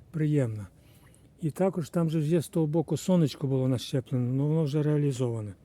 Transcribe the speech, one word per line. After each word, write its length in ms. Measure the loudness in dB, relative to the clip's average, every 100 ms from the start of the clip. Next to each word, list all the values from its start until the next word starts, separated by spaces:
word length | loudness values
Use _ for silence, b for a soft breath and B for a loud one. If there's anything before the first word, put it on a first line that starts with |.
| -10
приємна. 560 | -4 0 2 0 -4 -10 -16 b b b b b -8
І 80 | -4
також 400 | 0 0 0 -4
там 200 | 0 0
же 120 | 0
ж 80 | 0
є 120 | 0
з 60 | 0
того 180 | 0 0
боку 300 | 0 -2 -2
сонечко 500 | 2 4 4 0 -2
було 220 | 0 0
нащеплено, 760 | 0 -2 -4 -2 -2 0 0
але 60 | 0
воно 140 | 0
вже 200 | 0 0
реалізоване. 720 | 2 2 0 0 -2 -2 -8 -12